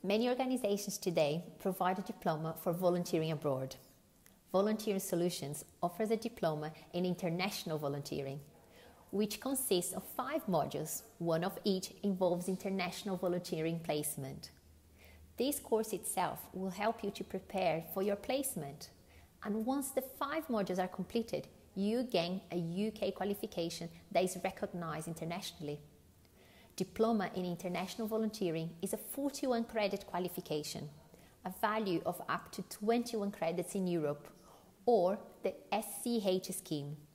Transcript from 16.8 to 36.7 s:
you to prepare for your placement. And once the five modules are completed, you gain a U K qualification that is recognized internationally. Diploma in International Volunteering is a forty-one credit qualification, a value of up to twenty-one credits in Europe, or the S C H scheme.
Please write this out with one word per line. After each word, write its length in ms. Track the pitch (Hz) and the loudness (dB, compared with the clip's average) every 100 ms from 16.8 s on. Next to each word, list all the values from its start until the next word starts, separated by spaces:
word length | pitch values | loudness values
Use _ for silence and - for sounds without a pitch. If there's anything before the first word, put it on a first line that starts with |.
| 214 226 | 0 0
you 80 | 202 | -4
to 120 | - | -4
prepare 600 | 202 214 - 196 180 160 165 | -6 -6 -4 0 2 2 -2
for 80 | 196 | 0
your 140 | 202 202 | 0 0
placement. 760 | - 269 277 - 143 143 - - - - - - | 0 0 0 -4 -6 -10 -16 -18 -20 -20 -20 -10
And 220 | - 214 220 | -2 0 0
once 220 | 277 262 | 0 0
the 100 | - | -2
five 460 | 262 - 277 311 - | -4 -6 -4 -4 0
modules 320 | 220 196 185 | 0 2 2
are 80 | 185 | 0
completed, 600 | - 180 233 226 - - - - - | -2 -2 -2 -2 -4 -6 -18 -10 0
you 280 | 202 233 | 2 2
gain 380 | 247 180 170 190 - | 2 2 2 -2 -2
a 60 | 180 | -2
U 340 | 165 175 214 | -2 0 -2
K 200 | 214 196 | 0 -2
qualification 800 | - 196 202 220 - 165 165 170 - - | 0 -2 -2 -4 -2 -4 -4 -8 -12 2
that 120 | 175 | 4
is 140 | 185 180 | 4 2
recognized 640 | 190 - 196 175 165 156 160 | -4 -2 -6 -4 -4 -4 -6
internationally. 720 | - 165 175 - - 147 147 - - - - - - - - - - | -6 -4 -4 -6 -8 -6 -6 -10 -20 -20 -20 -20 -20 -20 -20 -16 -6
Diploma 540 | 185 - 226 220 180 185 | -4 2 4 4 2 -2
in 100 | 180 | -2
International 640 | 170 185 175 185 - 220 | -2 -2 -2 -2 -4 -2
Volunteering 640 | 220 220 214 180 160 165 - | 2 0 0 0 0 -2 -4
is 120 | 196 | -4
a 40 | 208 | -4
forty-one 680 | - - 277 269 269 233 | -4 -2 -2 0 2 2
credit 420 | 233 226 202 196 - | 2 0 2 0 -4
qualification, 840 | 175 180 - - 151 151 - 147 - - - - - 185 | -2 -2 -4 -2 -2 -2 -6 -8 -12 -20 -20 -20 -10 -8
a 60 | 185 | 0
value 400 | 214 220 208 165 | 2 2 2 2
of 180 | - 175 - | 2 -2 -2
up 220 | 160 - | -4 -4
to 120 | - | -10
twenty-one 680 | - - 208 240 240 226 202 | -10 -4 2 4 2 0 -2
credits 440 | 202 165 175 175 196 | 0 0 0 0 0
in 120 | 180 | 2
Europe, 400 | 170 147 147 - - - - - - - | 2 2 -2 -8 -20 -20 -20 -20 -2 4
or 320 | 226 175 202 - - | 6 6 2 -6 -4
the 100 | 190 - - | -4 -4 -2
S 140 | 208 220 - | -2 -2 -4
C 180 | 247 233 196 | 0 2 4
H 260 | 185 185 | 2 2
scheme. 460 | 180 - | -8 -2